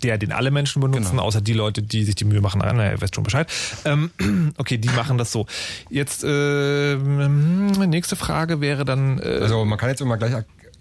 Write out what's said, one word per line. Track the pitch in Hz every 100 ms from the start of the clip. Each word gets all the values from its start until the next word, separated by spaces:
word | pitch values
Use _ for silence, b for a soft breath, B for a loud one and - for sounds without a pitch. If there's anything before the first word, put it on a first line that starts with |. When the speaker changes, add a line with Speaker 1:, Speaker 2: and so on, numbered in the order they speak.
Speaker 1:
der, | 123 110
den | 104
alle | - 131
Menschen | 143 143 147
benutzen, | 135 131 95
Speaker 2:
Genau. | 104
Speaker 1:
außer | 95 107
die | 104
Leute, | 110 107 104
die | 104 110
sich | 104 98
die | 104
Mühe | 104
machen, | 101 98
ah, | 101
naja, | 117 101
ihr | 101
wisst | 98
schon | -
Bescheid. | 101 139 170 B B B 156
Ähm, | 147 170 -
<clears throat> | 196 196 151 -
okay, | - 120
die | 120
machen | 123 143 123
das | 117
so. | 117 101 B B B -
Jetzt, | 139 143 -
äh, | 143 143 143 143 143 143 143 139
nächste | 139 143 139 143 156 180 202 196 190 160 - -
Frage | - 151 160 156
wäre | 143 139
dann, | 135 131 135 131
äh, | 117 62
Speaker 3:
Also | 107 113
man | 107 107
kann | 123
jetzt | 135
immer | 131 110
gleich | 113
erklären, | 123 110 - - -